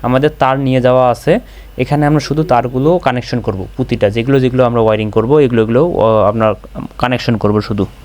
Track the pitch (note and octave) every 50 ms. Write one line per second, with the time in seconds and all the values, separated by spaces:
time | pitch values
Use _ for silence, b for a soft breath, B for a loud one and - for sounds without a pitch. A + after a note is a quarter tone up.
0 | - - B2+ C3 C#3+ D3+ C#3 - C#3+ C3 C3+ C#3 C#3 C3 C3 C3 A#2+ B2 B2+ B2+
1 | B2+ B2 A#2+ A2+ - D3 E3+ B3 B B B B B B - - B2+ - D3 D3
2 | D3+ D3 D3+ D3+ C#3+ - D3 D3+ D#3+ D#3 B2+ A#2+ A#2+ B2 B2+ B2+ C3+ D#3 F3 F3+
3 | - C3+ B2 B2 A#2 - - A#2+ G#2 - G2 F#2+ F#2 G2 - - B2+ - B2 A2+
4 | - G#2 G2+ A#2 A2+ C3 C#3 C3+ B2+ B2+ A#2+ B2+ B2+ A#2+ A#2 A#2 A2+ A2 G#2+ G#2+
5 | A2 G#2+ G2+ A2+ A2 A#2 C#3+ D#3 D3 B2 B2 A#2 A2 A2 A#2 B2 D#3 F3+ - -
6 | - A2+ A2 G#2+ G2 G2+ G#2+ A2+ A2 A2 G2+ - - - - - - - - -
7 | - B2 B2+ A#2+ - - A#2+ G#2 G#2+ G#2 G#2 G#2+ G#2 - A2 G2+ G2 - - -